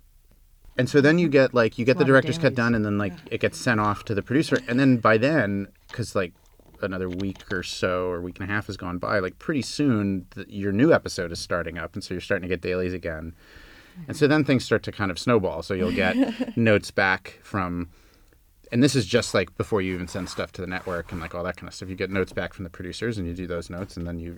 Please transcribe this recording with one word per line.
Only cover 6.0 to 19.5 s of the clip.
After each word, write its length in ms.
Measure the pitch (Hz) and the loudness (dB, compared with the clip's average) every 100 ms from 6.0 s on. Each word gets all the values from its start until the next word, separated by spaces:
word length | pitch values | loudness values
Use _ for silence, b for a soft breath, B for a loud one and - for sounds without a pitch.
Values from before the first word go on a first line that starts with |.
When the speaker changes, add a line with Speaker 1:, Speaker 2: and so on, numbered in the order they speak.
| 104 104 | -4 -2
Speaker 1:
like, 180 | 90 - _ _ - - | -2 -6 _ _ -20 -8
another 280 | 101 92 92 | -6 -4 -4
week 420 | 90 98 92 - | -4 -6 -6 -6
or 100 | 92 | -6
so 480 | - - 92 90 90 | -6 -2 0 0 -2
or 120 | 87 | -4
week 180 | 87 - | -8 -8
and 100 | 95 | -6
a 20 | |
half 160 | 104 104 | -4 -6
has 100 | 95 | -8
gone 200 | 92 87 | -8 -6
by, 220 | 107 107 | -2 0
like, 180 | 92 - | -2 -6
pretty 240 | - 147 | -4 -2
soon 640 | - - 147 107 101 95 - | -2 0 2 2 2 -2 -6
th-, 140 | - 92 | -14 -12
your 220 | 101 101 | -4 0
new 200 | 98 160 | 4 6
episode 380 | 143 - - 85 | 6 2 -6 -6
is 80 | 87 | -8
starting 380 | - 87 82 85 | -4 -4 -4 -8
up, 160 | 80 | -8
and 100 | 101 | -10
so 100 | - | -8
you're 80 | 90 | -8
starting 260 | - 98 90 | -2 -4 -2
to 60 | |
get 80 | 90 | -4
dailies 320 | 90 90 90 | -2 -2 -2
again. 420 | 90 85 78 82 B B B B B B 180 156 | -4 -6 -8 -10 B B B B B B -16 -12
And 80 | 139 | 2
so 100 | 143 | 4
then 160 | 151 147 | 4 4
things 180 | 127 - | 0 2
start 160 | 110 | 0
to 80 | - | 0
kind 200 | - 98 | -4 -4
of 80 | 85 | -2
snowball. 420 | 123 117 90 78 | 2 2 2 -4
So 120 | 87 | -4
you'll 180 | 92 - | -2 0
get 240 | 87 92 240 | 2 2 2
Speaker 3:
<laughs> 420 | 254 226 240 120 | 0 -2 -4 2
Speaker 1:
notes 320 | 113 104 - | 4 4 2
back 500 | - 95 92 - - | 0 2 0 -4 -20
from, 460 | - 101 90 87 85 b b b b b _ _ - | -6 -4 -2 -4 -8 b b b b b _ _ -4
and 100 | 120 | 2
this 140 | 139 131 | 4 4
is 100 | 92 | 2
just, 300 | 120 - 107 | 0 2 0
like, 200 | 90 | 0